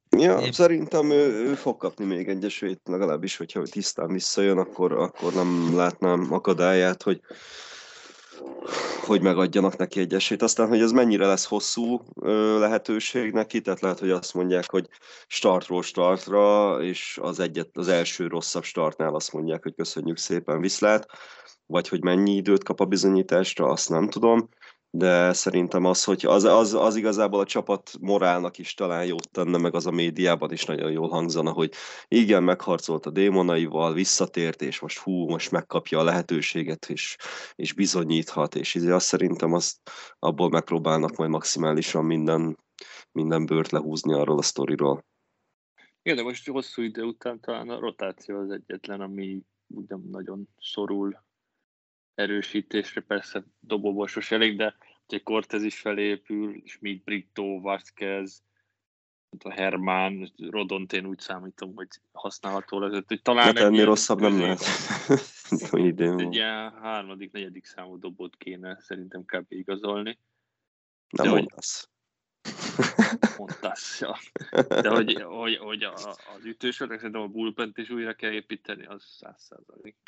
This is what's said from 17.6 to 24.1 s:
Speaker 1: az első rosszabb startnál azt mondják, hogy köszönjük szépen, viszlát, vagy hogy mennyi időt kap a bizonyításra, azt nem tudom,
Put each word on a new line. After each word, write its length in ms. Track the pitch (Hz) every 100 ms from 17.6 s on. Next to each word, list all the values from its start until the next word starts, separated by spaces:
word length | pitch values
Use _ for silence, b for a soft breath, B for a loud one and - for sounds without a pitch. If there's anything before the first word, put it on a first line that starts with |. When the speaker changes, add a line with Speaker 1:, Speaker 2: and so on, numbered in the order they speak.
| 80 85
Speaker 1:
az 120 | 87
első 380 | 87 82 - 85
rosszabb 380 | 85 - 87
startnál 500 | - - 78 - 80
azt 180 | 76 -
mondják, 300 | 78 80 78
hogy 120 | 80
köszönjük 420 | - 82 80 82 82
szépen, 420 | - 87 - 78
viszlát, 460 | 92 - 104 107 - B B B B B -
vagy 220 | 87 -
hogy 140 | 90
mennyi 280 | 87 90 101
időt 300 | 98 95 98
kap 160 | - -
a 40 |
bizonyításra, 800 | 92 95 95 95 92 87 92 - 73
azt 220 | 76 -
nem 200 | 82
tudom, 400 | 101